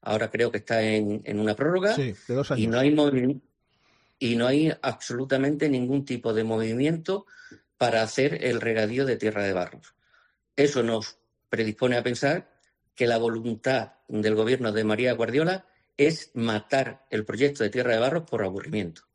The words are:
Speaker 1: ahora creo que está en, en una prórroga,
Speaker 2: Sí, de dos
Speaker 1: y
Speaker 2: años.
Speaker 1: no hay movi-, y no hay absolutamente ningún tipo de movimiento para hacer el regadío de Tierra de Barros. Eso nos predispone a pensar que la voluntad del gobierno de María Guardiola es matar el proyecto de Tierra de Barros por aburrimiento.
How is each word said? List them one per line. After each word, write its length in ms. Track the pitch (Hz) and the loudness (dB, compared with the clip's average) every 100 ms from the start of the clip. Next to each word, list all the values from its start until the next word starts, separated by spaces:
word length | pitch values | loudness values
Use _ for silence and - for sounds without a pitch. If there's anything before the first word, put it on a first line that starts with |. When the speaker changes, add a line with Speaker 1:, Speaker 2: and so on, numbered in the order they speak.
Speaker 1:
ahora 300 | - 110 110 | -2 -2 -2
creo 200 | - 117 | 0 -2
que 80 | 107 | -2
está 240 | - 113 | -2 0
en, 400 | 110 110 104 107 | 2 2 0 -4
en 140 | - 104 | -4 -2
una 160 | 107 | -2
prórroga, 400 | 104 143 180 196 | 0 0 0 0
Speaker 2:
Sí, 200 | 220 131 98 - | 0 -2 -6 -4
de 80 | |
dos 160 | 123 139 | -4 -2
Speaker 1:
y 40 | |
Speaker 2:
años. 140 | 131 113 | 0 0
Speaker 1:
no 100 | 117 | 2
hay 100 | 139 | 4
movi-, 500 | 151 147 135 123 147 _ _ _ _ _ _ _ _ | 4 4 2 0 -2 _ _ _ _ _ _ _ _
y 160 | 117 | -2
no 140 | 117 123 | 2 2
hay 240 | 139 156 - | 4 2 0
absolutamente 880 | 135 117 - 120 131 135 139 147 156 | -4 -6 -8 -6 -2 0 0 0 0
ningún 360 | 131 123 139 | 0 0 -2
tipo 300 | 139 123 113 | -2 -4 -2
de 80 | 110 | -2
movimiento 840 | 113 113 113 117 143 165 160 190 - - - - _ _ | 0 -2 -2 0 0 0 -2 -6 -6 -20 -20 -20 _ _
para 240 | 123 113 | 0 2
hacer 420 | 110 - 139 160 | 0 2 0 2
el 160 | 127 117 | -2 -2
regadío 460 | 113 110 107 123 135 | 0 0 0 0 0
de 100 | 113 | 0
Tierra 280 | 110 104 | -2 -2
de 80 | 101 | -2
Barros. 420 | 92 87 - - _ _ _ _ _ _ - | -2 -4 -10 -20 _ _ _ _ _ _ 2
Eso 260 | 143 139 | 2 4
nos 360 | 117 113 104 - _ _ _ | 0 -2 -4 -16 _ _ _
predispone 480 | 110 110 104 127 123 | -2 -2 0 0 2
a 60 | |
pensar 480 | 120 120 139 170 - _ _ _ _ | 0 -2 0 -2 -6 _ _ _ _
que 120 | - 120 | -2 2
la 120 | 117 | 2
voluntad 760 | 117 113 117 107 - 131 110 _ _ | 0 -2 -4 -4 0 0 -2 _ _
del 260 | 107 107 | -2 0
gobierno 380 | 107 110 127 117 | 2 2 2 0
de 120 | 107 | 0
María 280 | 107 107 123 | 0 0 0
Guardiola 520 | 113 117 127 160 190 - _ _ - | 0 0 0 0 -2 -8 _ _ 2
es 340 | 147 160 - | 2 2 -10
matar 720 | - 117 107 - 135 131 - _ | -4 -2 -2 0 -2 -2 -6 _
el 140 | 107 | -6
proyecto 380 | 104 107 139 143 | -4 0 0 2
de 80 | 107 | -2
Tierra 220 | 123 123 | 0 0
de 80 | 113 | 2
Barros 240 | 123 165 165 | 2 0 -4
por 140 | 113 | -4
aburrimiento. 600 | 95 95 143 110 90 80 _ | -4 -4 -6 -6 -6 -10 _